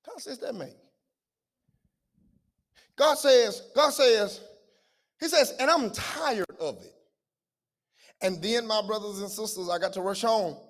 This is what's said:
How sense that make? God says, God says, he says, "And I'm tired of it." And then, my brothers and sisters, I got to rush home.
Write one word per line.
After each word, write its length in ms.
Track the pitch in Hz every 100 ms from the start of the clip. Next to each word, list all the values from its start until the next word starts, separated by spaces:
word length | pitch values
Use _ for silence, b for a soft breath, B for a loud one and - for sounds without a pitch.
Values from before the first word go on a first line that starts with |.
How 120 | - 480
sense 200 | - 254
that 160 | 285
make? 220 | 220 139 - _ _ _ _ _ _ _ _ _ _ _ _ _ _ _ _ _ _ _ b b
God 200 | - 302
says, 480 | 285 285 254 226 - -
God 160 | 262 294
says, 520 | - 262 220 202 - - - _ _ _ _ _ _
he 80 | 330
says, 280 | 330 262 -
"And 100 | 269
I'm 220 | 330 226
tired 560 | - - 294 311 220 180 -
of 160 | 156 104
it." 100 | - _ _ _ _ _ _ _ _ _ _ b b b
And 200 | 190 175
then, 240 | 196 233
my 180 | 226 214 202
brothers 340 | 214 208 196
and 100 | 196
sisters, 380 | 196 214 190 175
I 80 | 175
got 160 | 185
to 80 | 190
rush 200 | 185 196
home. 340 | 226 220 175 147